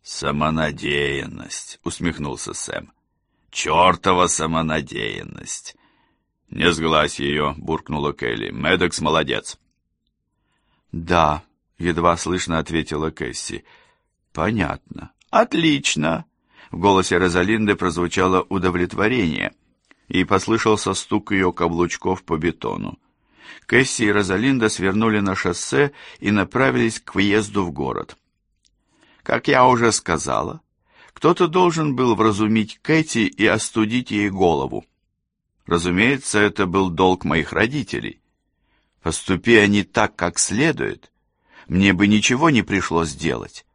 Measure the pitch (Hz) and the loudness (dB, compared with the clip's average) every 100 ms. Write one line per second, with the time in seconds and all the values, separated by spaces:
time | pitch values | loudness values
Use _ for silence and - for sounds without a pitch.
0 | - - 73 73 78 80 78 71 71 71 | -14 -6 -4 -2 -2 0 -4 -4 -4 -2
1 | 71 69 - - - - - - 87 - | -2 -4 -8 -14 -14 -16 -16 -12 -10 -6
2 | - 80 71 58 - 50 - 50 50 _ | -6 -4 -8 -8 -8 -8 -10 -10 -12 _
3 | _ _ _ _ _ - - 80 92 85 | _ _ _ _ _ -8 0 4 4 4
4 | 98 90 87 - 80 80 80 78 71 60 | 2 2 2 0 -2 -2 0 -2 -4 -8
5 | 53 50 50 50 50 - - - _ _ | -6 -8 -14 -16 -14 -14 -14 -20 _ _
6 | _ _ _ _ _ - 85 80 80 78 | _ _ _ _ _ 0 0 2 2 2
7 | 76 - 71 73 73 73 - 80 - 76 | 0 -2 -4 -2 -2 -4 -6 -6 -4 -6
8 | 73 69 62 55 50 55 73 90 87 - | -4 -4 -6 -6 -8 -4 0 2 0 -2
9 | 76 80 71 57 - - _ _ _ _ | 0 0 0 -4 -8 -20 _ _ _ _
10 | _ _ _ _ _ _ _ _ _ 82 | _ _ _ _ _ _ _ _ _ -12
11 | 85 87 78 73 _ _ _ _ 85 82 | 0 2 4 0 _ _ _ _ -4 2
12 | 85 85 87 90 - 80 78 82 76 76 | 2 0 -2 -4 -2 -4 -2 -4 -2 -4
13 | 80 - 62 - - 55 _ _ _ _ | -6 -6 -10 -10 -12 -14 _ _ _ _
14 | _ _ _ - 90 113 80 - _ - | _ _ _ -4 -2 -2 -4 -6 _ -18
15 | - _ _ 190 233 320 165 143 - 156 | -18 _ _ 0 0 0 0 0 -2 -2
16 | 147 160 - _ _ _ - - 98 95 | -2 -4 -8 _ _ _ -14 0 4 4
17 | 92 87 90 87 90 113 104 95 92 80 | 4 2 2 2 2 2 2 0 0 0
18 | 87 - 92 92 - 98 90 87 87 - | -2 0 2 2 0 -2 0 0 -2 0
19 | 107 127 87 64 50 _ _ _ _ _ | 0 0 0 -2 -6 _ _ _ _ _
20 | _ 92 87 98 - 110 113 107 98 95 | _ -2 2 0 2 0 2 0 0 -4
21 | - 107 - 98 92 - 85 85 87 - | -2 -4 0 0 0 0 -2 0 -2 -2
22 | 92 92 - 82 82 - 53 50 50 50 | -4 -4 -4 -2 -2 -4 -8 -6 -10 -14
23 | _ _ _ _ - - - 120 131 - | _ _ _ _ -20 -20 2 2 2 0
24 | 107 104 95 95 131 131 110 - 95 101 | 2 2 2 0 2 2 0 0 -2 2
25 | 113 107 98 95 90 87 - 131 143 - | 2 2 0 -2 -2 -4 -2 0 0 -2
26 | - - 101 104 92 123 131 123 117 110 | -20 -6 0 0 0 0 2 2 0 -2
27 | - 95 101 104 101 101 87 71 65 53 | -6 0 2 2 0 -2 -2 -4 -6 -6
28 | - - _ _ _ _ _ _ _ _ | -10 -16 _ _ _ _ _ _ _ _
29 | _ _ - 120 - 135 127 123 117 104 | _ _ -2 0 2 4 6 6 2 0
30 | - 80 - 55 73 160 _ _ _ _ | -2 -4 -2 -4 -4 -10 _ _ _ _
31 | - - 156 175 175 180 180 160 151 127 | -20 0 2 4 2 2 2 2 -2 0
32 | 127 104 110 101 110 110 104 - - 156 | 2 4 2 2 2 2 0 -8 0 0
33 | 151 120 104 - 107 113 - 113 107 120 | 0 0 0 2 2 2 -2 -2 0 -2
34 | 123 104 104 95 90 76 67 53 - _ | -2 -2 -2 2 2 2 -4 -8 -12 _
35 | _ _ _ _ _ _ - 85 87 90 | _ _ _ _ _ _ -4 -2 0 2
36 | 117 139 - 104 104 - 95 92 95 82 | 2 0 -2 2 2 0 0 0 0 2
37 | 92 92 85 80 73 - 113 147 113 60 | 2 2 0 0 0 -2 -2 -2 -6 -8
38 | 53 - _ _ _ _ _ _ _ _ | -8 -14 _ _ _ _ _ _ _ _
39 | 82 - - 92 120 113 104 104 95 - | -6 -6 -2 -2 6 6 6 2 0 0
40 | 104 - 87 - - 101 160 139 53 - | -2 -2 -4 -2 -2 0 0 -2 -6 -8
41 | _ _ _ _ _ - - 90 98 90 | _ _ _ _ _ -20 -2 2 4 4
42 | 101 107 - 131 165 127 - 101 - 82 | 4 4 2 2 4 2 2 -2 0 -2
43 | 82 67 78 60 50 - _ | -2 -4 -4 -4 -8 -18 _